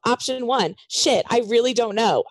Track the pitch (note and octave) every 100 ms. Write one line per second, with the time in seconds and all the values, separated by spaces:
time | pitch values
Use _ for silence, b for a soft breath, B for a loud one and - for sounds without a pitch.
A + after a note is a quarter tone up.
0 | - B3 - B3+ A#3+ C4 F3 F#3 b -
1 | D#4+ A3+ - A#3+ A3 A#3 B3 A#3 A3+ G#3
2 | A3+ C#3 -